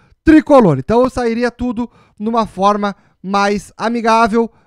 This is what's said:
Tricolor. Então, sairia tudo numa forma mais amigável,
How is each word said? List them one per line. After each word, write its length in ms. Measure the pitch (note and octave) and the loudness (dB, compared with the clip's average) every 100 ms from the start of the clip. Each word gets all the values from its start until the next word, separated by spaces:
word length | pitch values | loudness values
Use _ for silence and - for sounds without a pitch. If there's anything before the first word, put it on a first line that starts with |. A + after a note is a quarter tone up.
| _ _ | _ _
Tricolor. 540 | - D#4 - C#4 G#3 C3+ | 4 4 6 4 4 2
Então, 300 | C3 A3+ B3+ | 0 0 0
sairia 420 | B3+ A#3+ A3+ B3 | -2 -4 -2 -4
tudo 360 | A#3+ B3 A3+ A#3 _ _ - | -4 -8 -6 -8 _ _ -12
numa 280 | G#3 A#3 G#3+ | -6 -4 -4
forma 500 | - G3 G#3 G3+ F#3+ _ _ | -2 0 0 -4 -8 _ _
mais 500 | F3+ G3+ G3+ G#3 - - | -6 -2 -2 -4 -8 -8
amigável, 760 | G#3+ A#3+ A3+ A3+ A3+ A3+ A3+ _ | -6 -4 0 0 2 0 -4 _